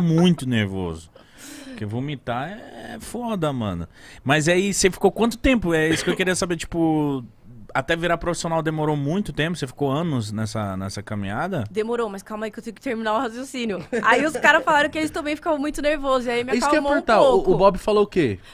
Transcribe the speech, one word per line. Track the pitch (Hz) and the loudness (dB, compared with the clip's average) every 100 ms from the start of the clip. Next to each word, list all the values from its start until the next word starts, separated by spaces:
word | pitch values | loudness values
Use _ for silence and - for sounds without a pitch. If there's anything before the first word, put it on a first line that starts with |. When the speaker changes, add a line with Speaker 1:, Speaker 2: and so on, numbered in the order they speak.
Speaker 1:
muito | 170 160 180 165 127 | 4 6 6 4 0
nervoso. | 117 101 95 87 80 80 - - - - - 262 | 0 0 0 -4 -6 -12 -20 -20 -20 -20 -18 -16
Porque | 247 208 | -10 -8
vomitar | 120 139 139 - 120 147 | -6 -6 -8 -6 -6 -6
é | 214 - - - 226 | -12 -16 -16 -14 -14
foda, | - 226 240 208 156 | -12 -8 -6 -2 -2
mano. | 131 110 87 85 - - - | -2 -2 -4 -8 -14 -20 -10
Mas | 123 151 151 | 0 2 4
aí | 180 202 | 2 2
você | 185 190 | 0 -2
ficou | - 196 | 2 0
quanto | - 233 - | 2 -2 0
tempo? | 277 254 180 160 | 2 2 2 2
É | 156 | 2
isso | 156 | 0
que | - | -2
eu | 180 | -2
queria | 185 185 | 0 0
saber, | 180 170 | -2 -4
tipo, | - 170 165 156 147 135 120 - - 120 104 | -4 0 2 2 0 -2 -8 -18 -20 -20 -6
até | 127 135 165 | -6 -2 -2
virar | 170 170 | 0 0
profissional | 170 165 170 165 | -2 -4 -2 0
demorou | 156 156 151 151 | 0 0 0 0
muito | 139 180 208 | 0 -2 -2
tempo? | 143 156 175 | -2 -2 -2
Você | 135 | -6
ficou | - 139 | -2 -2
anos | 139 175 135 107 | 0 0 -2 -2
nessa, | 107 110 113 101 95 | -4 -4 -4 -4 -4
nessa | 95 104 | -6 -8
caminhada? | 101 107 98 107 175 185 104 | -8 -6 -6 -4 -4 -4 -4
Speaker 2:
Demorou, | 196 220 240 226 | -4 -4 -2 -4
mas | 196 | -6
calma | - 214 220 | -12 -8 -8
aí | |
que | 214 | -10
eu | |
tenho | 226 196 | -14 -10
que | |
terminar | 277 226 220 220 | -6 -4 -2 0
o | |
raciocínio. | 262 226 269 262 233 185 - 240 | -2 -6 -10 -6 -4 -4 -4 0
Aí | 214 247 | 2 4
os | 294 | 2
caras | 247 302 302 | 2 4 4
falaram | 320 302 294 | 4 2 2
que | 311 | 0
eles | 311 | -4
também | 349 294 294 | -4 -4 -4
ficavam | 359 302 | -2 -2
muito | 294 311 | -2 -2
nervosos, | 294 302 277 262 247 | -2 0 0 0 0
e | |
aí | 240 | -2
me | 247 240 | 0 0
Speaker 3:
Isso | 269 | 4
que | 302 | 2
eu | |
ia | |
Speaker 2:
acalmou | 285 | 2
um | 294 | 0
Speaker 3:
perguntar, | - 214 | 4 6
o, | 269 | 8
Speaker 2:
pouco. | 196 180 | 6 4
Speaker 3:
o | 165 | 6
Bob | 196 190 | 6 4
falou | - 214 | 2 2
o | 208 | 4
quê? | 190 139 95 - | 2 2 0 -8